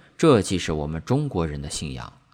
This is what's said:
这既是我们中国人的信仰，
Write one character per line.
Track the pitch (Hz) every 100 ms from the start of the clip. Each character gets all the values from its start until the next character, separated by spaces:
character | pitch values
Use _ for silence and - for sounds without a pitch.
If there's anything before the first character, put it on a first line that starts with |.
| - -
这 | 165 117
既 | 90 90
是 | -
我 | 78 73
们 | 80
中 | - 131 147
国 | 95 82
人 | 73
的 | 71
信 | - 78
仰， | 64 55 - _